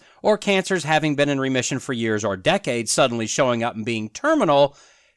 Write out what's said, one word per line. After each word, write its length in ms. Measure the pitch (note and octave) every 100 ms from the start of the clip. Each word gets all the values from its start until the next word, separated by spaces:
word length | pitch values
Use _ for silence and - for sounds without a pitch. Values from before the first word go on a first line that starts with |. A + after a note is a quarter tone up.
| _ _
or 160 | G#3 G#3
cancers 460 | G#3 F#3+ F#3 F#3
having 320 | D3 D#3 D3+ C#3
been 120 | C#3+
in 100 | C#3
remission 400 | C3 C3 A#2+ C3
for 140 | -
years 320 | A#2+ A2+ G#2+
or 140 | G#2 F#2+
decades 520 | D3+ G3 D3 A#2+ A2+
suddenly 360 | - C3+ A#2 A2
showing 360 | - C3 A#2
up 120 | A#2
and 100 | G#2
being 240 | A2 A2+ G#2+
terminal 680 | - D4 D#4 F3+ C#3+ C#3+ - _ _ _